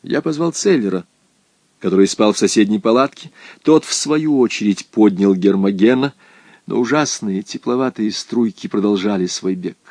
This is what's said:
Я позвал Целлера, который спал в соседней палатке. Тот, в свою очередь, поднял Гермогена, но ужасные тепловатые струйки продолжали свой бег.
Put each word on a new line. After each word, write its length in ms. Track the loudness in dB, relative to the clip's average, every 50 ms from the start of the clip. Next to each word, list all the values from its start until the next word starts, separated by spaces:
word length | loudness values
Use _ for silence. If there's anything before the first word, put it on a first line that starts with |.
Я 200 | -6 -4 -4 -4
позвал 280 | -4 -4 -4 -4 -4 -4
Целлера, 540 | -4 -2 0 0 0 0 0 -2 -4 -4 -8 _ _ _ _ _ _ _ _ _ _ _ _ _ _ _
который 280 | -4 0 4 4 4 4
спал 240 | 4 2 2 2
в 60 | 2 2
соседней 400 | 0 0 4 2 2 2 0 -2
палатке. 520 | 0 2 2 2 0 0 _ -14 -20 -20 _ -20 -20 -20 -20 _
Тот, 220 | _ 2 2 2 2
в 80 | 0
свою 460 | -6 -6 -4 -2 -2 -2 0 0 2 2
очередь, 480 | 2 2 0 -2 0 0 0 -2 -4
поднял 480 | _ _ 4 4 4 4 2 2 2 2
Гермогена, 800 | 4 2 2 2 2 0 0 2 2 4 4 4 2 0 -4 -6 _ _ _ _ -20 _ -20 -20 _ _
но 120 | -6 -4 -2
ужасные 640 | -2 0 0 -2 0 -2 -4 -6 -6 -4 -4 -4
тепловатые 720 | -6 -8 -12 -10 _ -4 -4 -2 -2 -4 -4 -4 -6 -4
струйки 540 | -4 -8 -10 _ -2 -2 -2 -2 -2 -8 -12
продолжали 600 | -6 -4 -2 0 0 0 0 -2 -2 -2 -2 -4
свой 280 | -4 -6 -6 -6 -6 -6
бег. 220 | -6 -8 -12 -12 _ _ _